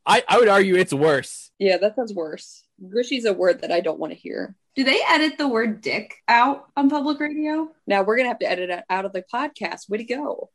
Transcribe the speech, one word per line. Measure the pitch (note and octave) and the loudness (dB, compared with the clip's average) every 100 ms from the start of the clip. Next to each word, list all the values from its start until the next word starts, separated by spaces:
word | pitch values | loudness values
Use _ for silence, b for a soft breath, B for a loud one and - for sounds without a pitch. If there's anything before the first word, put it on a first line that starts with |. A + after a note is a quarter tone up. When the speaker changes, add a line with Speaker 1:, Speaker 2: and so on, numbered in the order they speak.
| - | 2
Speaker 1:
I, | A3 - | 2 4
I | G#3+ | 4
would | A3+ | 6
argue | G3 G3 F#3 | 6 6 4
it's | F3+ | 2
worse. | C#3 D#3 C#3 - - - _ | 2 4 2 0 -12 -20 _
Speaker 2:
Yeah, | G3 F3 | 0 2
that | G3+ G#3+ | 2 -2
sounds | A3+ | -6
worse. | G3 D#3 F3 - - _ _ F#3 | -6 -8 -10 -16 -20 _ _ -6
Gushy's | G#3 B3 C4+ A3+ | -4 -2 -2 -2
a | |
word | F3+ F3+ E3+ | 2 2 0
that | D#3+ | 0
I | F3 | -2
don't | E3 D#3 | -2 -4
wanna | D#3 - | -8 -10
hear. | - - - - _ - | -10 -10 -10 -14 _ -2
Speaker 3:
Do | |
they | C4 G4 - | 0 0 2
edit | D#4+ D#4 D4 | 2 2 0
the | D4 | -2
word | A3+ A3+ G#3+ | 0 -2 -4
"dick" | - D3 G#3+ - - | -4 -6 -6 -8 2
out | A#3 B3+ C4+ - - | 4 4 0 -6 0
on | C#4 | 0
public | D4 C#4+ D4 | 2 -2 -4
radio? | D4+ D4+ D4+ D#4 D#4+ - - | -6 -4 -4 -4 -6 -10 -2
Speaker 2:
Now | G3+ | 0
we're | G3 A3+ | 2 0
gonna | B3+ | 0
have | A#3+ | -2
to | F3 | -4
edit | F3+ F3+ | -4 -4
it | F3 - | -8 -4
out | F#3+ F#3+ | -4 -4
of | |
the | F#3+ F3+ | -8 -8
podcast. | A#3+ D4 - E3 - - | -6 -6 -8 -10 -10 -8
Way | G#3+ | -8
to | |
go. | A#3 B3 D4 - - | -6 -6 -6 -8 -12